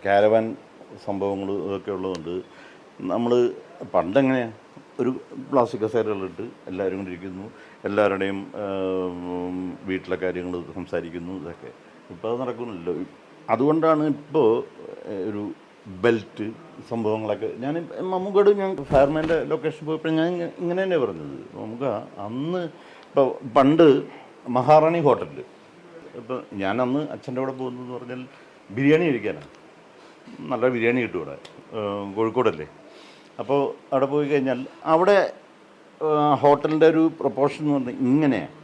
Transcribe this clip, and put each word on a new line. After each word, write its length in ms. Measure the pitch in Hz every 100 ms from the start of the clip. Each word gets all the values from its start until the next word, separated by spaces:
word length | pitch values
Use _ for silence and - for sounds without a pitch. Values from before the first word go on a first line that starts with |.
| 98
കാരവാൻ 400 | 101 107 113 113 113 - - - 98 -
സംഭവങ്ങൾ 440 | 98 98 98 98 98 95
ഇതൊക്കെ 260 | 98 104 95
ഉള്ളതുകൊണ്ട് 380 | 95 90 80 90 - - - - - - 92
നമ്മൾ 200 | 98 120 120 120 - - - -
പണ്ടെങ്ങനെയാണ് 600 | - 90 117 131 131 113 107 - - - -
ഒരു 100 | 120 127 - - -
പ്ലാസ്റ്റിക് 340 | 131 113 107 107
കസേരകളിട്ട് 600 | 120 104 101 95 87 117 - -
എല്ലാവരും 280 | 92 95 95
കൂടി 120 | 95
ഇരിക്കുന്നു, 320 | 87 95 92 107 - - - 98
എല്ലാവരുടെയും, 520 | 101 104 95 98 98 98 -
ഏ, 20 | 101 98 95 92 92 87 90 90 90 90 92 87 98
വീട്ടിലെ 280 | 92 92 92
കാര്യങ്ങൾ 320 | 92 87 90 90 82 85
സംസാരിക്കുന്നു, 560 | 87 85 82 87 85 95
ഇതൊക്കെ 300 | 80 82 65 - - - -
ഇപ്പോൾ 140 | 85 107
അത് 100 | 120
നടക്കുന്നില്ലല്ലോ. 500 | 127 113 120 95 85 78 - - - - - 113
അതുകൊണ്ടാണ് 500 | 143 160 160 156 151 139
ഇപ്പോൾ, 340 | - 151 110 117 - - - - -
ഏ, 40 | 101 95
ഒരു 140 | 104 101 78 - - - 92 117
ബെൽറ്റ് 420 | 113 95 - 107 113 - - -
സംഭവങ്ങളൊക്കെ 640 | 117 107 110 107 101 107 110 131
ഞാൻ 100 | 165 165 - 185
മമ്മൂക്കയോട് 380 | 185 190 196 202 202
ഞാൻ 80 | 190 185 139
ഫയർമാൻ്റെ 440 | 139 139 156 156 160 139
ലൊക്കേഷൻ 320 | 156 156 147 151
പോയപ്പോൾ 220 | 156 160 160
ഞാൻ 60 | 170
ഇങ്ങ-, 200 | 180 170 -
ഇങ്ങനെ 200 | 175 180
തന്നെയാണ് 220 | 190 170 113
പറഞ്ഞത്. 320 | 82 73 69 - 104
മമ്മൂക്ക 260 | 110 117 135 104 - - 101
അന്ന് 360 | 120 151 180 170 - - - -
ഇപ്പോൾ 200 | - 131 - 131 123
പണ്ട് 300 | 135 160 160 139 - - - - - 123
മഹാറാണി 440 | 127 151 156 170 143
ഹോട്ടലിൽ 340 | 107 82 71 - - - - - - - 120
ഇപ്പോൾ 180 | 113 127 - 101
ഞാൻ 140 | 98 113
അന്ന് 160 | 123 139 151
അച്ഛൻ്റെ 260 | 110 - 127
കൂടെ 120 | 135 131
പോകുന്നതെന്ന് 360 | 127 123 123 123
പറഞ്ഞാൽ 240 | 120 127 127 - - - - 104
ബിരിയാണി 300 | 139 156 170
കഴിക്കാനാണ്. 420 | 120 101 73 - - - - - - - - - - -
നല്ല 160 | 123 127 120
ബിരിയാണി 240 | 117 127
കിട്ടും 180 | 113 90
ഇവിടെ, 160 | 71 71 - - - 110
ഏഹ്, 280 | 104 101 101 98
കോഴിക്കോടല്ലേ. 520 | 113 113 113 80 76 - - - - - - -
അപ്പോൾ 220 | 107 139 139 - -
അവിടെ 160 | 135 135
പോയി 140 | 147 147
കഴിഞ്ഞാൽ 300 | 143 131 123 135 - 151
അവിടെ, 240 | 160 185 202 131 - - - - - - - 156
ഏഹ്, 280 | 151 147 139
ഹോട്ടലിൻ്റെ 460 | 143 143 156 156 160
ഒരു 100 | 160 160 160
പ്രൊപ്പോർഷൻ 420 | 135 117 139 143
എന്ന് 120 | 151 143
പറഞ്ഞാൽ 200 | 123 104 127
ഇങ്ങനെയാണ്. 460 | 143 147 110 71 -